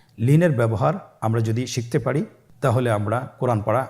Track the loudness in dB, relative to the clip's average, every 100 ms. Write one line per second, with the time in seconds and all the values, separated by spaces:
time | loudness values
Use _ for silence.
0 | _ -4 2 4 4 2 0 2 0 -2
1 | -8 _ -2 0 0 -2 -4 -6 -4 -2
2 | -2 -4 -4 -10 _ -4 0 2 2 0
3 | 0 -2 -4 -4 -2 0 0 0 -2